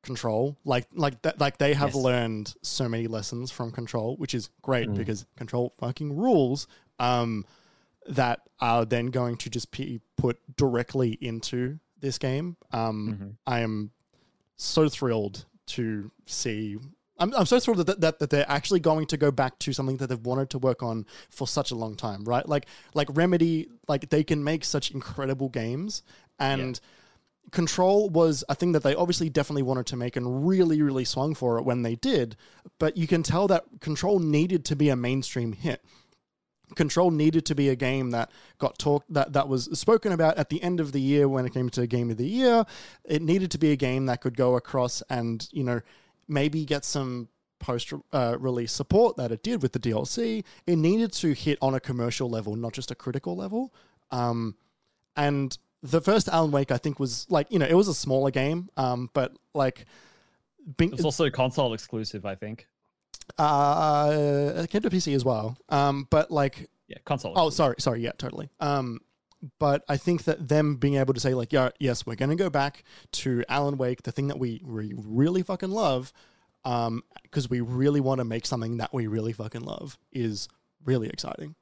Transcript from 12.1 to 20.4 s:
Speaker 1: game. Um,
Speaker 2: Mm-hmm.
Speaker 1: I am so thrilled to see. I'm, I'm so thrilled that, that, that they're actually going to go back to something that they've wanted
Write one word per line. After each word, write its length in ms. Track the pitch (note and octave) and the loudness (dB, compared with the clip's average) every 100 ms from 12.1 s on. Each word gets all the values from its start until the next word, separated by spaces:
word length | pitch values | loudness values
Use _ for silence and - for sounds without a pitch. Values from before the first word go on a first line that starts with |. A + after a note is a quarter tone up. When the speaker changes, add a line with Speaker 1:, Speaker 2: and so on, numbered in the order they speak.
| B2 | -4
Speaker 1:
game. 400 | C3+ C3+ F3 E3+ _ | -2 -2 -4 -10 _
Um, 420 | A#2+ A2+ G#2+ G#2+ | -4 -4 -4 -6
Speaker 2:
Mm-hmm. 140 | G#2 G2+ A2 - | -6 -10 -12 -4
Speaker 1:
I 140 | A#2+ | -2
am 320 | A#2 G#2+ G#2 _ _ _ _ _ _ _ | 0 -4 -8 _ _ _ _ _ _ _
so 320 | - - D#3 | -2 4 2
thrilled 560 | - C3 A2+ G2+ F#2+ - _ - | 2 -2 0 -2 -8 -20 _ -12
to 440 | - A2+ G#2+ G#2 _ - | -6 -4 -4 -8 _ -12
see. 520 | - B2+ G#2+ A2 G2+ C3+ - _ _ | -6 -4 -4 -6 -8 -14 -20 _ _
I'm, 120 | - C4 | 0 2
I'm 100 | - | 4
so 140 | B3 | 4
thrilled 260 | B3 G#3+ E3 | 4 2 2
that, 160 | G3+ | 2
that, 160 | D#3+ - | 2 0
that 120 | D3 | 0
they're 180 | C#3+ C#3+ | 2 2
actually 300 | C#3+ - F#3+ | 0 2 2
going 260 | D#3+ D#3 D3+ | 4 2 0
to 100 | D3 | 2
go 120 | D3 | 2
back 300 | C3+ C3 - | 2 -2 -2
to 120 | - | -6
something 240 | C3+ C3+ C3 | -4 -4 -4
that 100 | C3 | -4
they've 180 | B2 A#2 | -4 -2
wanted 240 | B2+ | -2